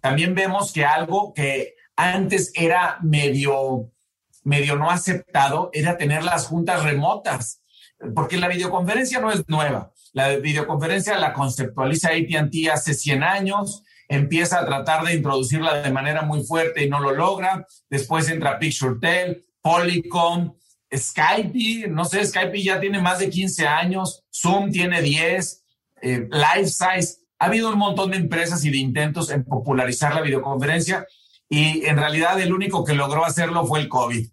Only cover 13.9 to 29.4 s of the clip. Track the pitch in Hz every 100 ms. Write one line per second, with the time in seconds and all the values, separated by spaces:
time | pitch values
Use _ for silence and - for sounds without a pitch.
13.9 | _ _ 143 143 160 175 180 165 139 135
14.9 | 156 165 170 147 135 123 151 160 147 143
15.9 | 131 143 156 151 151 117 165 165 160 143
16.9 | 143 143 139 180 196 185 190 - - _
17.9 | 139 - 160 156 165 147 - 156 147 131
18.9 | 117 165 180 180 175 _ _ 160 175 175
19.9 | 175 165 175 170 175 175 - _ _ _
20.9 | 135 - - 160 180 202 254 220 226 208
21.9 | 156 175 190 202 190 185 202 190 190 196
22.9 | 202 180 180 190 160 190 - 151 151 175
23.9 | 190 185 - _ - 170 196 202 180 180
24.9 | 175 147 147 165 185 - - _ _ _
25.9 | _ 127 123 110 147 151 196 185 - 180
26.9 | 185 175 - _ _ 185 220 226 208 208
27.9 | 185 190 190 165 165 170 175 147 135 131
28.9 | 135 151 151 147 143